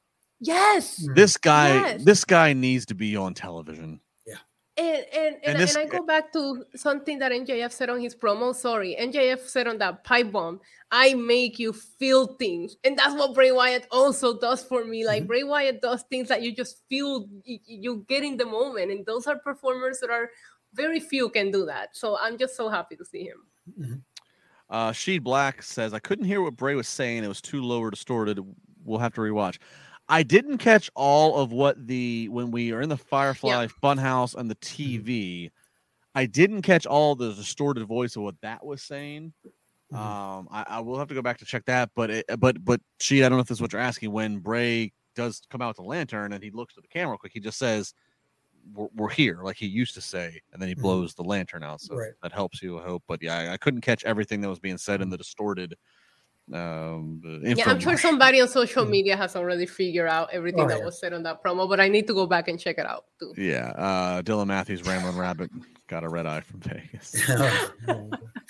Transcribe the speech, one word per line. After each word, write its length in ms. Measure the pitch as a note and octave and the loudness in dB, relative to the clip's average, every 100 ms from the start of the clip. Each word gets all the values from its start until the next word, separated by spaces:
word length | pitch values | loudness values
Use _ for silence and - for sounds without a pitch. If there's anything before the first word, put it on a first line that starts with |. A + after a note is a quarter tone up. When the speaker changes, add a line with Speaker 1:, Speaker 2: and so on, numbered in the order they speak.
| _ _ _ - | _ _ _ -10
Speaker 1:
Yes. 640 | B3 F4 G#4 G4 - - D3+ | -2 4 6 4 0 -6 2
Speaker 2:
Mm. 100 | C#3 | 8
Speaker 3:
This 220 | G3+ - | 8 6
guy, 300 | E3 D3+ D3 | 6 8 8
Speaker 1:
Yes. 300 | C3 C#4 G#3+ | 6 4 4
Speaker 3:
this 220 | E3+ G3+ - | 8 8 8
guy 280 | F3 D#3 | 8 8
needs 320 | C3 B2+ B2+ - | 6 2 2 0
to 80 | G2 | -4
be 200 | G#2+ G#2 | -2 0
on 180 | F#2+ | -2
television. 680 | F2 F#2 E2+ D#2+ D#2+ D#2+ D2+ _ _ - | -4 -10 -10 -12 -12 -12 -14 _ _ -20
Speaker 2:
Yeah. 100 | - - _ _ - | -20 -20 _ _ -4
Speaker 1:
And, 100 | E4 D4+ - | 0 -2 -2
and, 220 | D4 D#4 C#4+ | -2 -2 -2
and, 0 | D4 | 0
Speaker 3:
And 140 | D4+ | 2
this 160 | F4 D4+ | 4 2
Speaker 1:
and 100 | D#4 | -2
I 120 | F4+ | -4
go 60 | |
back 280 | E4 D#4 D#4 | 0 0 0
to 300 | D#4+ C#4 B3+ - - | -2 -4 -6 -10 -6
something 440 | D4 C#4 C#4+ C#4+ | -2 -2 -4 -4
that 120 | C4 | -2
M 140 | B3 C4 | -2 -2
J 160 | A#3+ | -4
F 120 | A#3+ | -4
said 160 | A#3+ B3 | -6 -4
on 100 | B3 | -4
his 160 | A#3+ - | -6 -2
promo. 400 | A3+ G#3 B3 B3+ | 0 0 0 -2
Sorry, 400 | B3 A3+ F#3 - | -2 -2 -2 -4
M 140 | A#3+ | -2
J 200 | C#4+ B3+ | 2 2
F 100 | B3+ | 0
said 260 | - C4 A#3 | -4 -2 -2
on 100 | A3 | 0
that 240 | F#3+ F3+ | -2 -2
pipe 280 | - A#3+ A3+ | 2 2 4
bomb, 300 | G3+ E3 F3+ _ - - | -2 -4 -6 _ -20 0
"I 220 | A#3+ C4 C4 | 6 6 6
make 440 | A#3+ A#3+ B3 A#3+ | 4 4 2 -2
you 140 | A3+ | -6
feel 540 | A3 - - C4 C4 C4 - | -6 -12 -4 4 4 4 0
things." 400 | A3 F3 F3 - | -4 -4 -6 -2
And 140 | C4 C4+ | 0 4
that's 160 | C4+ | 2
what 220 | C#4+ C4+ B3+ | 4 2 6
Bray 160 | C4 | 6
Wyatt 360 | B3+ B3 B3 B3+ | 8 4 2 0
also 480 | B3+ C#4 - B3 A#3 | 4 4 4 0 0
does 240 | A#3 B3 | 0 -2
for 200 | - B3+ A3+ | -2 -4 -2
me. 200 | A3+ A3+ | -2 0
Like, 180 | G#3+ | 0
Speaker 2:
Mm-hmm. 40 | F#3+ | 0
Speaker 1:
Bray 160 | A#3+ | -2
Wyatt 380 | C#4+ D4 C#4 B3 | 0 0 0 0
does 200 | B3 B3 | -2 -2
things 260 | - B3+ A#3+ | -4 -4 0
that 120 | A#3+ | 0
you 140 | A#3+ A3+ | 0 -6
just 260 | B3 - - | -8 -12 -6
feel, 380 | C4+ C#4 C4 G3+ | -4 -2 -4 -8
y-, 160 | G3+ B3+ | -14 -16
y-, 120 | A3+ - | -16 -16
you 380 | A3 A#3 A3 G3+ | -10 -8 -6 -2
get 160 | C4+ | -2
in 140 | C#4+ C4 | 0 -2
the 80 | A#3 | -2
moment. 440 | A3 C#4 A3+ F#3 | -2 -2 -2 -2
And 140 | G3+ G3 | -4 -4
those 220 | A3+ C#4+ | -4 -4
are 100 | C#4 | -4
performers 600 | C#4+ C#4 C4 B3+ C4 C4 | -6 -4 -4 -2 -4 -4
that 100 | A#3+ | -2
are, 200 | A#3 A#3 - - _ _ | -2 -4 -10 -20 _ _
very 260 | G#3+ D4+ D#4+ | -4 -2 -2
few 300 | D#4 C4+ A#3 | -2 -2 0
can 200 | A3 G3 | 0 0
do 140 | G3 E3 | 0 -2
that. 300 | C3 G2+ - | -4 -10 -8
So 220 | A3+ G3+ | -4 -2
I'm 180 | A3 A#3 | -2 -2
just 180 | B3+ B3+ | -4 -4
so 140 | A3 | -4
happy 260 | G3+ - - | -4 -6 -12
to 100 | F3+ | -16
see 180 | - F3+ | -14 -14
him. 180 | - _ _ E3+ G3+ | -16 _ _ -20 -12
Speaker 2:
Mm-hmm. 140 | C3 C3 - - - _ _ _ - | -10 -10 -14 -20 -20 _ _ _ -8
Speaker 3:
Uh, 220 | A2 A2+ | -4 -2
Sheed 320 | A#2 - F#3 | -4 -2 -2
Black 400 | B2 C3+ C#3 - | 0 2 2 -2
says, 300 | - - A2 | -8 -6 -4
"I 60 | G#2+ | -4
couldn't 260 | - A3 F#3+ | -4 -2 0
hear 160 | G3+ | 0
what 160 | E3 A#2 | -2 -2
Bray 180 | C3 C#3 | -2 -2
was 140 | A2+ | -4
saying. 340 | - B2+ A#2 | -4 -4 -2
It 60 | G#2 | -6
was 100 | G2 | -8
too 220 | - C#3+ | -8 -6
low 160 | B2 A#2+ | -2 -2
or 100 | A2+ | -4
distorted. 480 | G2 - A#2+ G#2+ G2 F#2+ F#2 _ _ | -6 -4 -2 -2 -2 -6 -16 _ _
We'll 160 | - A2 | -6 -2
have 140 | A#2+ | -2
to 80 | A#2 | -2
rewatch." 360 | A2 G#2 F#2+ - - - - - - | -2 0 -2 -4 -16 -20 -20 -12 2
I 140 | D#3+ | 2
didn't 340 | C3+ F#3+ C#4+ C4 | 6 6 6 2
catch 300 | A#3 A3 - | 6 6 6
all 420 | - C#3 D3 D#3 C#3 | 0 4 6 6 4
of 140 | B2+ | 2
what 340 | A#2+ C#3 C3 A#2+ | 2 2 2 -2
the, 400 | B2+ A#2+ A#2 A2+ | -4 -2 -2 -4
when 220 | A#2+ A#2+ | -4 -4
we 200 | A#2 A#2 | -2 -2
are 80 | A2+ | -2
in 80 | D3+ | -2
the 80 | C#3+ | -4
Firefly 680 | - C#3 C#3 C3 G#3+ B2 | -2 0 2 0 0 0
Speaker 1:
Yeah. 40 | A2+ - | -2 0
Speaker 3:
Funhouse 540 | C#3+ C#3 C3+ B2+ B2 - | 2 2 2 0 0 -4
and 140 | A#2 | -8
the 40 | G#2+ | -8
Speaker 2:
Mm-hmm. 200 | - - | -10 -8
Speaker 3:
T 220 | C#3+ A#2 | -6 -6
V, 540 | G#2 A#2+ F#2 F2 E2+ - _ _ _ _ _ C3+ | -4 -4 -4 -8 -12 -16 _ _ _ _ _ -2
I 100 | C3 | 0
didn't 360 | A2+ G3+ G#3+ | 4 4 4
catch 220 | F#3 E3+ - | 4 4 4
all 300 | D3 D3+ C3+ | 4 4 2
the 160 | A#2 | -2
distorted 520 | G2+ G2 - C#3+ B2+ G#2+ | -6 -8 -2 -2 -2 -2
voice 300 | A#2 B2 A2 | -2 -4 -4
of 60 | |
what 120 | G#2 E2+ | -8 -8
that 240 | G#2+ A2+ D3 | -12 -12 -12
was 160 | C#3 | -12
saying. 500 | - C#3+ D3 D3 D#3+ - - - _ _ - | -12 -12 -12 -14 -16 -18 -20 -20 _ _ -14
Speaker 2:
Mm-hmm. 20 | A#2+ | -10
Speaker 3:
Um, 520 | G#2+ G#2 G2 F#2+ F#2 | -8 -8 -8 -10 -12
I, 140 | G#2+ - | -10 -8
I 120 | A2+ | -8
will 160 | A2+ B2+ | -6 -8
have 80 | C#3+ | -6
to 60 | C3 | -6
go 60 | |
back 160 | A#2+ A#2+ | -4 -6
to 60 | - | -6
check 180 | B2 - | -6 0
that, 220 | B2+ A#2+ - | 0 0 -2
but 140 | A2+ | -2
it, 160 | A2+ - A#2 | -2 -4 2
but, 260 | B2+ A#2 F#2+ | 4 4 2
but 160 | A#2+ - - | 0 -2 -6
Sheed, 200 | - C#3 C3 | 2 6 6
I 40 | |
don't 80 | B2+ | 6
know 40 | |
if 60 | A#2+ | 2
this 100 | A#2 | -2
is 20 | |
what 100 | A#2 | -4
you're 100 | G#2 | -2
asking. 300 | B2 - A2 | -4 -4 -6
When 280 | G#2 A2 G2+ | -4 -4 -4
Bray 520 | F#2+ A#2 A#2+ A#2 G#2+ - _ - | -4 -2 0 0 -2 -8 _ -8
does 260 | A#2+ - - | -6 -8 -12
come 120 | B2+ | -8
out 160 | A#2+ G2+ | -8 -8
the 40 | |
lantern 500 | F2+ E3 D3 G#2+ G#2 | -8 -8 -6 -8 -8
and 100 | G2+ | -10
he 80 | G#2 | -12
looks 220 | A2 A#2+ _ | -14 -16 _
to 60 | |
the 60 | _ | _
camera 280 | E3 E3+ G#2+ | -6 -6 -6
quick, 140 | G2 | -12
he 60 | A#2 | -12
just 160 | G#2 - | -10 -4
says, 360 | B2 G#2+ G2 - _ _ _ _ _ _ F2+ | 0 0 -4 -12 _ _ _ _ _ _ -18
"We're, 140 | G#2 G#2+ A2 | -12 -10 -6
we're 140 | G#2 | -4
here," 300 | - B2+ E2+ | 0 0 0
like 140 | F#2 - | -8 -8
he 80 | G#2 | -6
used 260 | G#2 B2 - | -4 -4 -6
to 60 | |
say, 380 | - F#2 E2+ E2 _ | -10 -10 -10 -12 _
and 80 | F2+ | -10
then 80 | F#2 | -8
he 60 | F2+ | -2
Speaker 2:
Mm-hmm. 80 | |
Speaker 3:
blows 320 | G2 F#2 E2+ - | 0 2 0 -6
the 80 | |
lantern 400 | F2 G2+ F2 F2 D2+ | -4 -4 -6 -10 -12
out. 160 | D2+ | -14
So 160 | - E2 | -12 -10
Speaker 2:
Right. 160 | G#2+ - | -10 -10
Speaker 3:
that 80 | E2+ | -10
helps 300 | G2+ F#2 - | -6 -8 -8
you, 160 | F#2 E2+ | -10 -10
I 40 | |
hope. 200 | F2 F2+ - | -8 -10 -8
But 120 | E2 | -8
yeah, 160 | E2 E2+ | -6 -6
I, 140 | E2+ | -6
I 40 | F#2+ | -4
couldn't 240 | D3 B2 | -2 0
catch 240 | B2+ A#2 A2+ | 0 0 0
everything 340 | A2 G#2 G#2 | -2 -2 -4
that 80 | G2+ | -6
was 100 | F2+ | -6
being 180 | G2 F2+ | -8 -6
said 240 | - G2+ | -4 -2
in 60 | F#2 | -2
Speaker 2:
Mm-hmm. 40 | |
Speaker 3:
the 60 | F2+ | -6
distorted, 580 | - - G#2 F#2 F2+ - _ _ _ _ _ _ - | -10 -6 -4 -4 -8 -14 _ _ _ _ _ _ -14
um, 680 | D2+ E2+ D#2+ D#2+ D#2+ D#2 D#2+ E2 D#2+ | -10 -8 -8 -8 -8 -10 -12 -14 -6
Speaker 1:
Yeah, 240 | D#3 - A#3 | -2 2 2
I'm 120 | - | 2
sure 140 | E4 | 2
Speaker 3:
infomercial. 60 | E4+ | 2
Speaker 1:
somebody 400 | E4+ C#4+ C4 C4 | 2 6 8 8
on 60 | B3 | 6
social 360 | B3+ A#3+ C4 | 4 0 0
Speaker 2:
Mm-hmm. 80 | G#3+ | 2
Speaker 1:
media 260 | G3+ G3 F#3+ | 2 2 0
has 180 | F#3 F#3 | -2 -4
already 300 | F3 F3 F3 | -4 -2 -4
figured 440 | - F#3 E3+ E3 | -4 -2 -2 0
out 200 | D#3+ E3 | 0 -2
everything 300 | F3+ E3+ F3 | -6 -2 0
Speaker 2:
Oh, 40 | C#3+ | 2
Speaker 1:
that 120 | A2 | 0
Speaker 2:
yeah. 60 | C3+ | -4
Speaker 1:
was 120 | - | -8
said 120 | F3+ | -8
on 100 | E3+ | -8
that 200 | E3 D#3+ | -8 -6
promo, 240 | F#3 F3+ F#3 | -2 0 2
but 120 | F#3+ | 4
I 60 | G3 | 6
need 180 | G#3 G#3+ | 4 2
to 60 | |
go 120 | G3 F3+ | 0 2
back 220 | F3 E3+ | 2 0
and 100 | E3+ | -4
check 180 | - D#3+ | -4 -4
it 80 | - | -6
out 200 | - - - | -8 -14 -16
too. 140 | D3+ A2+ | -14 -4
Speaker 3:
Yeah, 340 | F#2+ C2 A#1+ G1+ | -2 -2 -4 -4
uh, 440 | F#2+ F#2 F2+ F2+ | -2 0 0 -2
Dylan 260 | F2 G#2+ G2+ | -2 -2 0
Matthews, 360 | G2 F2+ F#2 F2+ | -2 -4 -6 -4
Ramblin' 320 | F#2 F2+ F2+ | -4 -4 -4
Rabbit, 340 | F2+ E2 F2 E2 - _ - | -4 -4 -8 -12 -20 _ -12
got 160 | E2+ E2 | -8 -6
a 40 | |
red 160 | E2+ D#2+ | -6 -4
eye 160 | D#2 | -6
from 180 | - F#2+ | -10 -12
Vegas. 540 | - - - A#2 - G2 | -12 -12 -14 -18 -8 -2
Speaker 2:
<laughs> 960 | - B2+ C3+ A#2 G2 - A#2 F#3 G#2 - - - | 0 2 2 0 -4 -6 -6 -4 -6 -14 -14 -16